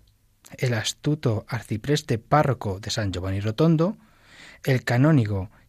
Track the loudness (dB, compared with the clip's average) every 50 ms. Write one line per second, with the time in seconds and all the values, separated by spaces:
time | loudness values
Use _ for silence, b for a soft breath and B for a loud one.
0 | _ _ _ _ _ _ _ _ _ -20 -10 -4 -2 -2 -2 -2 -4 -6 -6 _
1 | -2 -2 -2 0 0 0 0 -2 -4 -6 -8 -8 -6 -6 -8 -6 -2 -2 -2 -2
2 | 0 -2 -4 -4 -2 0 2 2 2 2 0 -2 -4 -6 -6 -6 -8 -8 -6 -4
3 | -4 -4 -4 -4 -4 -4 -4 -4 -4 -4 0 2 4 4 4 4 2 0 -4 b
4 | b b b b b b b b b b b b b 0 0 0 0 0 2 4
5 | 4 6 6 4 2 2 -2 -4 -6 -8 b b b